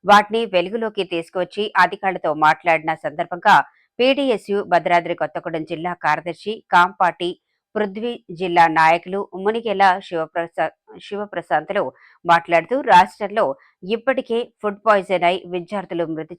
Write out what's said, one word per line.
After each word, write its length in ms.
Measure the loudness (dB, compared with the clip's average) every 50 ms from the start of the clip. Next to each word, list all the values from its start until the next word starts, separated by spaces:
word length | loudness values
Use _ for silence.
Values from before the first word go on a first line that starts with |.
| _
వాటిని 400 | 8 6 6 6 4 -2 -4 -4
వెలుగులోకి 580 | 0 0 0 0 0 -4 -6 -6 -6 -4 -6 -6
తీసుకువచ్చి 720 | -4 -4 -6 -6 -6 _ -6 -6 -6 -4 -6 -6 -2 2
అధికారులతో 560 | 2 2 2 0 -4 -4 -4 -4 -2 -4 -4 -2
మాట్లాడిన 600 | 2 2 2 2 2 _ 0 0 0 0 -4 -6
సందర్భంగా 720 | -6 -8 -10 -8 -8 -8 -8 -8 -2 2 4 4 4 4 0 _ _ _ _ _ 0
పీడీఎస్యు 640 | 2 2 2 2 0 0 -2 -2 -2 -4 -4 -4 -2
భద్రాద్రి 520 | 0 0 0 2 2 0 0 0 -2 -4
కొత్తగూడెం 480 | -4 -4 -6 _ -8 -8 -6 -8 -8 -8
జిల్లా 300 | -8 -10 -8 -8 -8 -8
కార్యదర్శి 720 | _ -2 -2 -2 -2 -4 -10 -12 _ -10 -10 -10 -10 _ _
కాంపాటి 720 | 4 4 4 4 2 _ -2 -2 0 _ -6 -6 -6 _ _ _ _ _ _ _ _
పృథ్వీ, 500 | -4 -4 -4 -4 -8 -8 -8 -8 -10 _ -16
జిల్లా 360 | -10 -6 -6 0 4 4 4
నాయకులు 600 | 4 4 2 4 4 2 2 -2 -6 -6 -6 -6 -8 -10
మునిగెల 640 | -4 -4 -2 -2 -2 -4 -4 0 2 2 2 2 0
శివప్రసా-, 1000 | -4 -8 -6 -6 -6 -4 _ -6 -6 -6 _ -4 -4 -4 _ _ _ _ -20 -20
శివప్రశాంతులు 920 | -16 -12 -10 -10 -10 -8 -10 -12 -4 _ -2 -2 -2 -2 -4 -4 -4 -4 -8 _ _ _ _ _ _
మాట్లాడుతూ, 560 | 2 2 2 2 2 0 0 2 0 -4 -4
రాష్ట్రంలో 760 | 2 4 6 6 6 4 -2 _ -10 -4 -2 0 0 0 -2 _ _ _ _ _ -6
ఇప్పటికే 680 | -6 -6 -2 -2 -2 -2 -2 -4 -4 -6 -6 -6 -8 _ _ -8
ఫుడ్ 160 | -8 -8 -2 _
పాయిజన్ 380 | 2 2 2 2 -2 -2 0 2
అయి 200 | 0 0 0 -6
విద్యార్థులు 580 | -8 -8 -8 -8 _ -8 -10 -8 -8 -6 -6 -4
మృతి 320 | -4 -6 -10 -10 _ -14